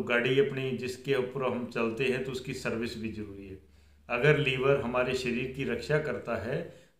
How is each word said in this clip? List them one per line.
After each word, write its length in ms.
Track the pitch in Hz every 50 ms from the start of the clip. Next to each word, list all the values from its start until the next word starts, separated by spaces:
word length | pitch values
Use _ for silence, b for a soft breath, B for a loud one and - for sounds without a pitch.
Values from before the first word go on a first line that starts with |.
| 107
गाड़ी 360 | - 120 120 120 135 131 139
अपनी 320 | 135 131 135 135 131 131
जिसके 440 | 120 107 127 123 - - - 143 131
ऊपर 280 | 127 123 - - 127 127
हम 220 | 120 117 120 117
चलते 400 | - - 120 113 113 107 - 131
हैं, 180 | 123 123 127 -
तो 80 | 135
उसकी 220 | 123 - - 135 123
सर्विस 440 | - - 120 110 110 117 110 -
भी 140 | 107 110 110
ज़रूरी 360 | 101 107 104 98 98 101 98
है। 100 | 95 95 - - b b b b b b b b -
अगर 280 | 120 120 139 151 147
लीवर 420 | 139 135 131 131 131 131 139 139 120
हमारे 340 | 117 120 123 123 127 131 123
शरीर 360 | - - 120 117 123 131 131 -
की 100 | 139 127
रक्षा 360 | 117 117 - - - 151 151
करता 360 | 147 131 - - - 120 113
है, 240 | - - 120 147 175 - B B B B B B